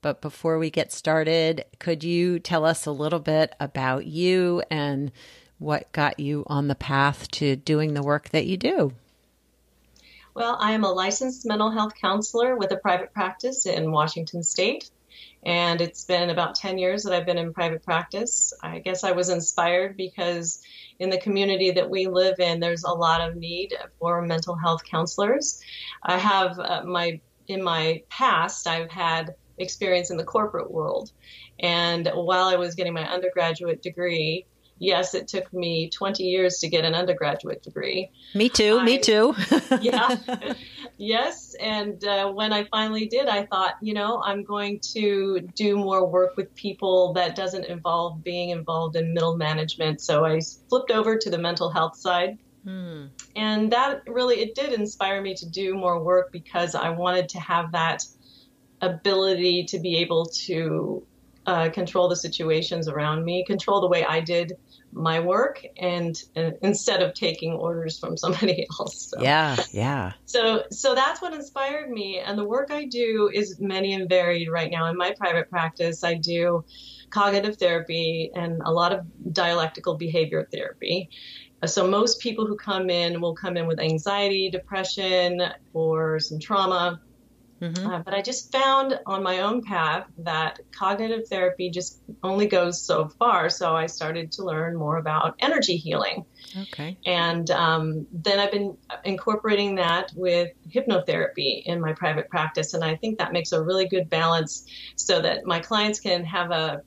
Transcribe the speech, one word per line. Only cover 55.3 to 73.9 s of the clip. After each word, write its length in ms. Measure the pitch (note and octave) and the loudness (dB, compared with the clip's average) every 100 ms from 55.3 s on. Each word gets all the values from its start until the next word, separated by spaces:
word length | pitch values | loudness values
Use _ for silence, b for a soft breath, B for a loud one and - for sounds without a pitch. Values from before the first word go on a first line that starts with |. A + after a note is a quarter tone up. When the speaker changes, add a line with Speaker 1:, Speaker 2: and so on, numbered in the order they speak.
Speaker 2:
to 140 | F#3 E3+ | -8 -8
do 280 | F3 F#3+ F#3+ | -6 -4 0
more 260 | F3+ E3+ | 0 0
work 300 | E3 F3+ F3+ | 4 2 2
because 420 | F3 - F3+ F3 | -6 -6 -2 -2
I 160 | - E3 | -2 -2
wanted 380 | E3+ F3+ F3+ E3+ | 0 2 2 0
to 100 | F3+ | -6
have 300 | D#3+ E3+ E3+ | -2 -2 0
that 320 | E3+ E3 - - _ b b b _ _ _ | 0 0 -2 -8 _ b b b _ _ _
ability 840 | F#3 E3+ G3+ G3 F#3+ F#3 F3+ F3 E3+ | -2 0 2 4 4 4 4 2 0
to 120 | F#3+ | -4
be 200 | F3 E3+ | 0 0
able 280 | E3+ E3+ E3 - - | 2 2 0 -4 -4
to, 600 | E3 E3 D#3 - - - _ _ _ - | -2 0 -2 -2 -6 -10 _ _ _ -2
uh, 240 | F3 E3 | 2 0
control 380 | D#3+ F3+ F#3+ F3+ | 0 -2 2 4
the 80 | F3 | 2
situations 720 | E3 - D#3+ D#3+ E3 E3+ D#3 | -2 -4 0 2 0 -4 -2
around 360 | D3+ D3+ D#3 | -2 0 0
me, 200 | E3 F3+ | 0 -2
control 360 | F3+ F#3+ - G3+ | 0 -2 2 2
the 80 | F#3 | 4
way 160 | E3+ | 4
I 160 | - D#3+ | 2 0
did 340 | E3 F3 E3+ F3+ _ b b | 0 0 0 -6 _ b b
my 300 | - D#3+ D#3+ | -4 0 2
work, 440 | E3+ G3+ C4+ - - - | 2 2 2 -2 -14 -6
and, 400 | F3+ F3 E3+ E3 - | -4 -2 -4 -6 -10
and 220 | - E3 D#3+ | -4 -4 0
instead 400 | F#3+ G#3 - F#3+ | 0 0 2 2
of 120 | F3+ | 2
taking 380 | - F3+ D#3+ E3 | 0 -4 -2 -4
orders 460 | E3 E3 E3+ D#3+ D#3+ | -4 -2 -2 -4 -6
from 180 | - D#3+ | -6 -4
<laughs> 80 | |
somebody 420 | E3+ D#3+ G#3 D3 - - | -2 0 2 0 -2 -6
else. 320 | - - - | -8 -8 -12
So. 120 | - | -2
Speaker 1:
Yeah, 340 | B2 D3+ D#3 B2 - | 2 4 4 0 -2
yeah. 420 | G2 A#2+ C#3 F#2+ G#2 - | -2 0 0 -4 -8 -2
Speaker 2:
So, 380 | A#3+ A3+ A3 - | 2 2 2 -2
so 240 | - C4+ | -2 2
that's 280 | C4 C#4 E4 | 4 2 0
what 100 | F4+ | -6
inspired 580 | D#4+ C#4 C#4+ C4+ D4 D4+ | -8 -10 -6 -4 -4 -6
me. 280 | A3+ G3 F#3+ | -6 -6 -6
And 200 | - G#3 | -4 -4
the 60 | |
work 260 | G#3 A#3+ C#4 | 0 -2 -2
I 140 | D4 | -4
do 460 | D4 A#3+ A#3 A3 G#3 | -6 0 0 4 2
is 260 | G3+ G3+ F3 | 2 -2 -4
many 340 | G3 F#3+ G3 | -4 0 0